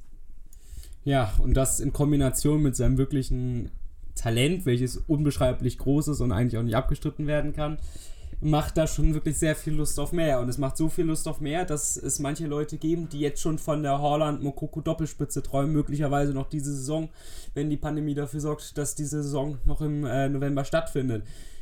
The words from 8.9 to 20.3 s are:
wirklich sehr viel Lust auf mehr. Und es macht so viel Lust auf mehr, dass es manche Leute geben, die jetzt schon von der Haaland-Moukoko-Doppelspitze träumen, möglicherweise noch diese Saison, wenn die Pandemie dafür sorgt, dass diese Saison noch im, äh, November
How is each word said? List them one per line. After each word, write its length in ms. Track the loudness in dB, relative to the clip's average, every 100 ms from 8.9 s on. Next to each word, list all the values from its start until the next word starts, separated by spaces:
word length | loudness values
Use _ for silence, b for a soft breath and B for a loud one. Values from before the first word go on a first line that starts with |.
| 4 4
wirklich 260 | 4 0 2
sehr 160 | 0 0
viel 180 | 0
Lust 280 | 2 2 0
auf 100 | 0
mehr. 300 | 2 2 2
Und 80 | 0
es 80 | 0
macht 180 | -2 0
so 140 | 0
viel 160 | 2 0
Lust 240 | 0 -2
auf 100 | -4
mehr, 240 | -2 -2
dass 320 | -2 -2 -2 -4
es 240 | -4 -2
manche 260 | -2 -4 -4
Leute 320 | -4 -4 -4
geben, 300 | -2 -2 -2
die 140 | -2
jetzt 180 | -2 0
schon 180 | -2 -2
von 260 | 0 0
der 180 | 2 2
Haaland-Moukoko-Doppelspitze 1400 | 2 2 2 0 -4 -4 -6 -4 -4 -2 -4 -4 -4 -2
träumen, 280 | -2 0 2
möglicherweise 640 | 2 0 0 2 2 2
noch 160 | 0 -4
diese 260 | -4 -4 -4
Saison, 320 | -4 -4 -4 B B B B
wenn 160 | -4 -2
die 80 | -2
Pandemie 380 | -2 -2 -2 -2
dafür 260 | -4 -4
sorgt, 360 | -4 -4 -6 -6
dass 160 | -4
diese 300 | -4 -4 -2
Saison 360 | -2 -2 -2 4
noch 160 | 4 4
im, 240 | 2 -2
äh, 240 | 0 0
November 380 | 2